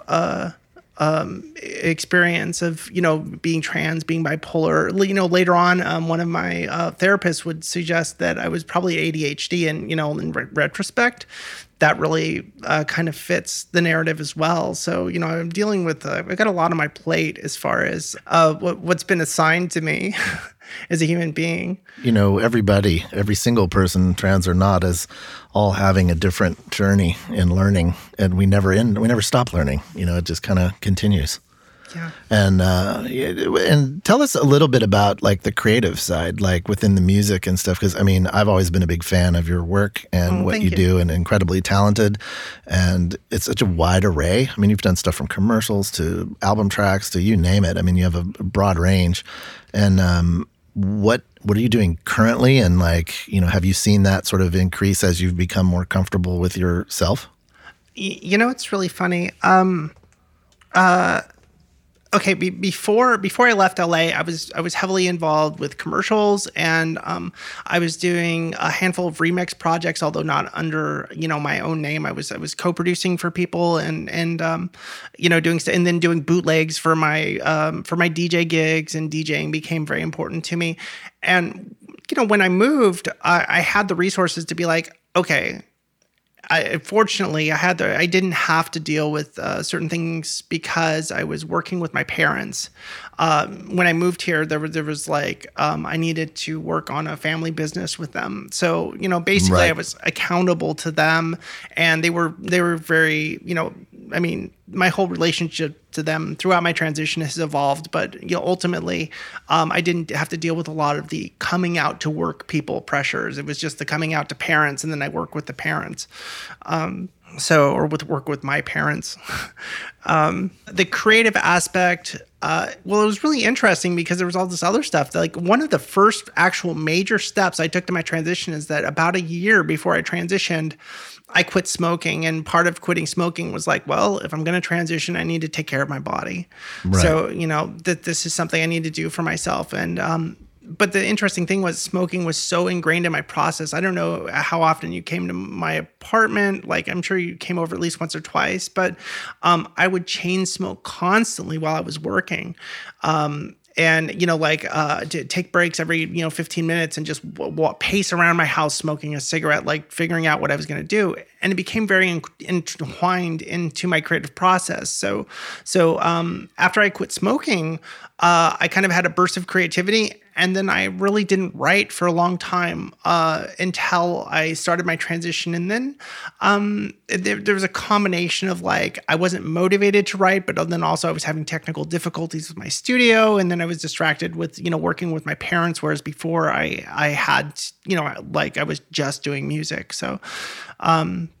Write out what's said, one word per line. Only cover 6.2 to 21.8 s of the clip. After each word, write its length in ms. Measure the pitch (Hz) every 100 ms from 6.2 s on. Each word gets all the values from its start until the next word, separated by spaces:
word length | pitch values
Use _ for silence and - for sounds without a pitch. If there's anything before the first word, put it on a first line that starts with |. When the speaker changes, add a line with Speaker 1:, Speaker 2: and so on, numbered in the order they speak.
| 170
Speaker 1:
my, 400 | 165 175 175 -
uh, 240 | 170 170
therapists 520 | - 185 196 175 160
would 200 | 170 160
suggest 560 | - 175 165 170 160 -
that 180 | 175 -
I 100 | 165
was 140 | 165
probably 360 | 160 175 180 160
A 100 | 160
D 160 | 156 147
H 240 | - -
D, 180 | 175 160
and, 220 | 156 -
you 60 | 160
know, 160 | 151 151
in 120 | 160
re-, 140 | 143 -
retrospect, 720 | 151 151 - - - 240 - - - - - - -
that 200 | 151 -
really, 500 | 156 160 160 - - -
uh, 200 | - 156 151
kind 240 | - 165
of 60 | 147
fits 500 | - 180 - - -
the 100 | 175
narrative 400 | 170 160 160 160
as 160 | 147 160
well. 380 | 156 170 - 165
So, 320 | - 175 180
you 120 | 175
know, 80 | 165
I'm 220 | 165 170
dealing 340 | 175 214 196
with, 220 | 170 156 -
uh, 180 | - 175
I've 80 | 185
got 100 | 214
a 40 |
lot 200 | 175 170
on 60 | 165
my 100 | 151
plate 520 | - 165 160 156 -
as 180 | 151 -
far 260 | - -
as, 320 | 185 165 - - -
uh, 260 | 165 160
what, 260 | 151 175 175
what's 240 | 170 180
been 160 | - 175
assigned 520 | 156 - 156 170 180
to 100 | 170
me 340 | 160 - 196 - - - -
<laughs> 380 | _ - - -
as 120 | 165
a 40 | 160
human 280 | 170 165
being. 440 | 160 165 175 180 190